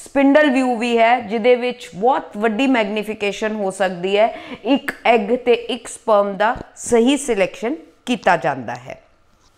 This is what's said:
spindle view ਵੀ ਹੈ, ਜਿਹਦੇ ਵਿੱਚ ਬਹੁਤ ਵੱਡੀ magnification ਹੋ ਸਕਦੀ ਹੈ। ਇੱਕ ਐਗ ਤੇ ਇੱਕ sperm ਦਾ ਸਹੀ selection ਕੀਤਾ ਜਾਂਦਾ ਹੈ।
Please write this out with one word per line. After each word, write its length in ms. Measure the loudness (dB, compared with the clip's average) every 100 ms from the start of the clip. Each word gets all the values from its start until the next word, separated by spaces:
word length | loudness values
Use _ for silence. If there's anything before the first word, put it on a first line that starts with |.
spindle 460 | -4 2 4 6 4
view 260 | 2 0 -2
ਵੀ 220 | 0 2
ਹੈ, 220 | 4 2
ਜਿਹਦੇ 340 | 0 0 2
ਵਿੱਚ 360 | 2 0 -6 -14
ਬਹੁਤ 420 | -4 0 0 -4 -4
ਵੱਡੀ 300 | -2 0 2
magnification 880 | 2 0 -4 -6 -6 -6 -4 -6
ਹੋ 160 | -4 -6
ਸਕਦੀ 480 | -2 -4 -2 -2 2
ਹੈ। 200 | 2 -2 -14 -10
ਇੱਕ 280 | 0 0 -2 -4 2
ਐਗ 300 | 2 2 -2
ਤੇ 160 | 2
ਇੱਕ 360 | 0 0 -8 -10
sperm 480 | -10 0 2 2 0
ਦਾ 200 | -2 -2 -10 -14
ਸਹੀ 400 | 0 2 4 2
selection 600 | 0 0 -2 -2 -6 -6 -10 _ -6
ਕੀਤਾ 300 | -2 2 2
ਜਾਂਦਾ 380 | 0 -4 -8
ਹੈ। 280 | -12 -14 -20 _ _ _ _ _